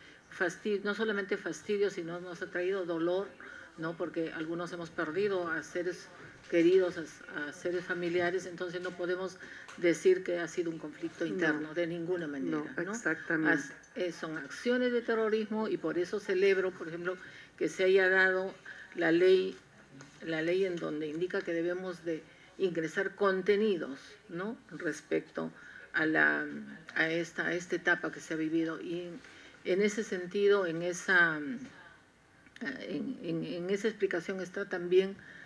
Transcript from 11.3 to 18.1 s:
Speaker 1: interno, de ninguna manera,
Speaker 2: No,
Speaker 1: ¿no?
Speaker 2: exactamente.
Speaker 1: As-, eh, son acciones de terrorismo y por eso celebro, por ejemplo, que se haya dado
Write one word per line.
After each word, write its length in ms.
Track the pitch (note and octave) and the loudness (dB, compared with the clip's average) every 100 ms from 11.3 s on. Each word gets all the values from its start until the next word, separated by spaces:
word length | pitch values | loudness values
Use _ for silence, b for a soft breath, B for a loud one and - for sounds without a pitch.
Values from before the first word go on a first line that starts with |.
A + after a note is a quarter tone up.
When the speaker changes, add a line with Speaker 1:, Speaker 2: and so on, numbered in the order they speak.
Speaker 1:
interno, 420 | F#3+ D#3+ D3+ D3+ | 2 2 2 -2
de 140 | D#3+ E3+ | -2 -2
ninguna 400 | E3+ E3 F3+ D#3 | -2 -2 -2 -2
manera, 300 | C#3+ C3+ D3+ | -4 -2 -2
Speaker 2:
No, 260 | D3+ - | -4 -6
Speaker 1:
¿no? 80 | F3 | -6
Speaker 2:
exactamente. 600 | A3+ D#3+ D#3 - D#3+ D#3+ | -2 -2 -2 0 2 4
Speaker 1:
As-, 200 | D#3+ - - - - | 2 0 -14 -12 -4
eh, 160 | F3+ | -4
son 260 | - E3 D#3 | -4 -6 -6
acciones 540 | C#3 - A#3+ B3 B3 | -8 -4 0 2 2
de 100 | A#3+ | 0
terrorismo 680 | A#3 A3+ A3 A3 G#3+ G#3+ G#3+ | 0 0 2 2 0 -2 -2
y 100 | E3+ | -2
por 200 | D#3+ D#3 | -2 -2
eso 220 | F3 G#3 | -2 -2
celebro, 520 | G3+ F#3 G3 F#3+ F#3 | 0 4 4 4 2
por 160 | F3+ E3 | -4 -8
ejemplo, 300 | E3+ F3 F#3 B B B - | -6 -6 -6 B B B -4
que 120 | D#3+ | -4
se 140 | - | 2
haya 260 | F#3+ F#3+ | 6 6
dado 440 | F#3 | 6